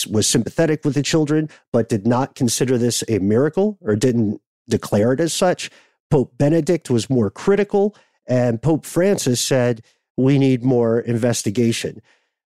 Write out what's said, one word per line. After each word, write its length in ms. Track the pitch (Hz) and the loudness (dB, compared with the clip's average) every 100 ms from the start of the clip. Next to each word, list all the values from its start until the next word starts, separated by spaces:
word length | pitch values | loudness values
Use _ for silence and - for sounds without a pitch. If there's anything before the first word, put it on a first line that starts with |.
| - | -4
was 160 | 107 - | -2 0
sympathetic 580 | 127 104 - 160 147 | 0 -2 -2 0 0
with 100 | 151 | -2
the 80 | 139 | -2
children, 460 | 135 165 147 156 156 - _ | -2 0 0 -2 -2 -10 _
but 160 | 120 113 | -2 0
did 200 | 110 110 | -2 0
not 260 | 120 139 | 0 -2
consider 420 | - 123 - 131 127 | -2 -2 0 0 0
this 280 | 120 - - | 0 -2 -2
a 120 | 104 | -2
miracle 580 | 95 110 151 185 208 196 | 2 2 2 0 -2 -2
or 140 | - | -4
didn't 460 | 107 131 120 104 - _ _ - | 0 2 0 -2 -4 _ _ -4
declare 440 | 110 - 104 113 | -4 0 0 0
it 80 | 135 | 0
as 120 | 170 | -2
such. 380 | - 185 - - - _ _ - | 0 0 0 -6 -16 _ _ 0
Pope 260 | 151 117 - | 0 0 0
Benedict 540 | 147 165 151 170 - | 2 2 2 -2 0
was 180 | 120 - | -2 0
more 220 | 131 98 | 0 0
critical, 640 | - - 202 202 202 202 - _ _ - | -2 0 0 2 0 0 -2 _ _ -2
and 340 | 123 123 113 | 0 0 0
Pope 240 | 151 156 | 0 -2
Francis 560 | - 160 190 196 135 123 | -2 0 0 0 -2 -2
said, 420 | - 135 123 113 - _ _ - | 0 0 0 -2 -8 _ _ -2
'We 200 | 131 139 | 2 4
need 240 | 135 131 | 2 2
more 340 | 127 120 117 117 | 0 2 2 0
investigation.'" 1040 | 117 117 120 113 110 101 117 113 - 76 _ _ _ _ | 0 -2 0 -2 -4 0 0 0 -6 -12 _ _ _ _